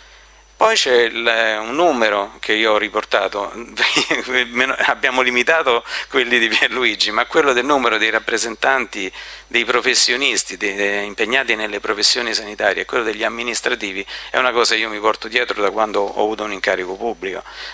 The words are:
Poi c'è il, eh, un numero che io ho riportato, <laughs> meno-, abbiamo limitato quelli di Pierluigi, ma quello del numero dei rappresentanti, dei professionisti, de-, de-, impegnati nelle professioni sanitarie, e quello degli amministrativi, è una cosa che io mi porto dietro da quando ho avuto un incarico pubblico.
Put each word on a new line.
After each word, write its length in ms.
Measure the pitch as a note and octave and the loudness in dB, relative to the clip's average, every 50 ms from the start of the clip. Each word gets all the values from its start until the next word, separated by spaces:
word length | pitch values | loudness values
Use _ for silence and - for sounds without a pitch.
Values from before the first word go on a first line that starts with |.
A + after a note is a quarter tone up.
| - - - - - - - - - _ _ - | -20 -20 -20 -20 -20 -20 -20 -20 -20 _ _ 0
Poi 140 | A3 A3 A3+ | 2 2 2
c'è 180 | - - C3+ B2 | 2 2 4 4
il, 340 | A#2+ A#2+ A2+ A#2 A2+ A#2 | 4 4 2 0 -2 0
eh, 300 | A#2 A2+ A2+ A2+ A2 A2 | 0 2 2 2 0 0
un 160 | G#2+ A2 A2+ C3 | -2 -4 -4 0
numero 640 | D#3 F3+ E3+ C#3 A#2+ A2+ G#2+ G2+ G2+ G2+ G2+ - - | 2 4 4 4 4 2 2 2 2 0 -2 -6 -8
che 140 | - - G#2+ | -2 0 0
io 200 | G#2+ A2+ A2 G#2+ | 2 4 4 4
ho 40 | |
riportato, 720 | G#2 G#2+ G#2 G#2 G#2+ - - - G#2+ G2 F#2+ - G2+ G2+ E2 E2+ | 2 2 0 -2 -4 -4 0 0 0 0 0 -2 -4 -6 -6 -8
<laughs> 40 | A2 A#2+ - - - B2 - - D#3 - - D#3+ B2 A2 B2+ B2+ B2+ B2 A#2+ A#2+ | -10 -12 -10 -4 -2 -2 0 0 0 0 0 -2 -2 -2 -2 0 0 0 0 0
meno-, 220 | B2 C3 C3+ - | -2 0 0 0
abbiamo 440 | - - - A#2+ - - C3+ B2+ B2+ | 0 0 0 0 0 0 0 2 2
limitato 640 | B2+ B2 B2 B2 A#2+ D#3 E3 D#3+ D3 C3 A#2 A#2+ - - - - - | 2 2 2 2 2 4 4 4 4 2 2 2 0 -4 -10 -10 -6
quelli 300 | - - B2+ A#2+ A#2+ B2 | -2 0 0 2 4 4
di 120 | A#2+ A2+ A2 | 2 2 2
Pierluigi, 600 | A2 - C#3+ B2 A2 B2+ B2 A2+ G#2 - - G#2+ | 2 2 2 2 0 2 0 0 0 0 -2 0
ma 160 | G#2 A2+ B2 | 0 0 0
quello 260 | - - E3 D3 C#3 | 2 2 2 4 4
del 140 | B2 B2 B2 | 4 2 2
numero 320 | C#3+ D3 C3+ A#2+ A#2 A2 | 2 2 2 4 2 2
dei 140 | G#2+ G#2+ A2 | 2 2 2
rappresentanti, 1000 | G#2+ A2 - - A#2 G#2+ A2 A#2 G#2+ - - C3+ C3+ C3 A#2 - - G#2+ F#2+ F#2+ - - - - - - - | 2 0 0 0 -2 -2 -2 -4 -4 -2 0 2 2 0 0 -4 -6 -8 -8 -8 -8 -10 -16 -16 -16 -18 -10
dei 180 | - - A#2+ A2+ | -2 -2 -2 0
professionisti, 920 | A#2+ C3 - - B2+ A#2 G#2 - B2 B2 C3 C#3+ C3+ A2 F#2 - - F#2+ | 2 0 2 2 2 2 4 4 2 2 2 0 0 0 0 -2 -2 -4
de-, 180 | - G#2+ G2+ G2 | -4 -4 -4 -2
de-, 260 | G2+ G2+ G2+ G2+ G2+ | 0 0 0 0 -2
impegnati 540 | G2+ G#2 G2 - A2+ G#2 B2+ C3+ C3 A#2 A2+ | -4 -4 -4 -4 -2 0 0 0 0 0 -2
nelle 240 | G#2+ G#2+ G#2+ G#2 G2+ | -2 -2 -4 -6 -6
professioni 560 | - A2 G#2 G2+ G#2 - - B2+ A#2+ A2+ G#2+ | -4 -4 -2 0 2 2 2 0 -2 -2 -4
sanitarie, 480 | G#2 A2 G#2 G#2+ - G#2+ G2+ F2+ F2+ F#2+ | -4 -6 -6 -6 0 0 0 0 0 -2
e 20 | |
quello 180 | - - B2+ A2+ | -4 -2 -2 -2
degli 200 | A2 G#2 G#2+ A2+ | -2 -2 -2 -4
amministrativi, 840 | A2 A2+ A#2 A#2+ A#2+ A2+ - - C3 B2+ A#2 A2 G2 F#2+ G2 G2 - - - - - | -4 -4 -4 -6 -4 -4 -2 -2 -2 -2 -2 -4 -6 -6 -8 -8 -8 -10 -12 -10 -4
è 80 | - | -2
una 140 | - B2+ B2+ | 0 0 2
cosa 240 | A#2 A#2+ A2+ - A#2 | 2 2 2 2 2
che 60 | A2 | 0
io 80 | A2 A2 | 0 -2
mi 100 | G#2+ G#2 | -4 -2
porto 280 | G#2 A2 G#2+ - - | 0 0 0 0 -4
dietro 320 | A2 A2+ B2 A#2+ - G2+ G#2+ G2+ | -4 -2 -2 0 -2 -2 0 0
da 80 | G2 | 0
quando 300 | G2 G#2+ A2 G#2+ G2 G#2 | 2 0 0 0 0 0
ho 200 | G2+ G2 - G#2 | -2 0 0 0
avuto 220 | G#2+ G#2+ A2 G#2+ G#2+ | 0 0 0 -2 -6
un 80 | G#2 | -6
incarico 440 | G2 F#2 - G2+ F#2+ F2+ F2+ F2+ F#2+ | -6 -4 -2 0 0 0 -2 -4 -6
pubblico. 460 | G2 A#2 A#2 G#2 - G2 F#2+ F2 E2+ - - - - - - | -6 -4 -6 -6 -6 -6 -8 -8 -8 -10 -12 -14 -14 -14 -12